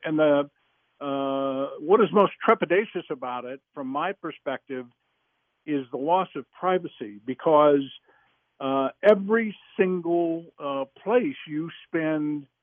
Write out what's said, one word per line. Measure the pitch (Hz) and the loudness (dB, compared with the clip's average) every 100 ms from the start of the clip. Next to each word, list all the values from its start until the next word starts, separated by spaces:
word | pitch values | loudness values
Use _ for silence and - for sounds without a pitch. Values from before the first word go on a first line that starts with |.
and | 160 156 | -2 2
the, | 151 143 143 _ _ _ _ - | 4 4 0 _ _ _ _ -12
uh, | 139 139 135 135 135 135 139 135 | -8 -4 -4 -2 -4 -4 -6 -4
what | 147 220 | 2 4
is | 185 | 4
most | 190 190 - - | 4 2 2 0
trepidatious | 233 160 180 226 180 - | 2 2 0 0 -6 -10
about | 139 127 123 | -8 -8 -8
it, | 123 135 _ | -10 -14 _
from | 151 131 | -10 -6
my | 143 175 | -4 -4
perspective, | 196 165 - - 127 - 131 123 _ _ _ _ _ _ _ - | -6 -10 -10 -8 -8 -8 -10 -10 _ _ _ _ _ _ _ -6
is | 143 127 | -4 -4
the | 127 | -4
loss | 143 185 175 147 | 0 0 0 -8
of | - | -14
privacy, | - 180 185 170 - 110 104 117 | -6 -2 -2 -2 -12 -14 -12 -10
because, | 127 165 151 147 143 139 - _ _ _ _ _ - | -4 4 6 6 4 0 -12 _ _ _ _ _ -10
uh, | 139 135 135 - | -4 -2 -2 2
every | 202 208 196 226 220 - - - | 4 4 2 0 0 -8 -6 -2
single, | 190 185 170 170 170 165 165 - | 0 0 0 0 0 -4 -10 -12
uh, | 143 135 135 - | -8 -6 -8 -8
place | 196 247 175 - 160 | 0 0 0 -6 -8
you | 151 165 - - | -8 -8 -12 -8
spend, | 165 156 156 151 147 139 _ | -4 -2 -2 -2 -4 -8 _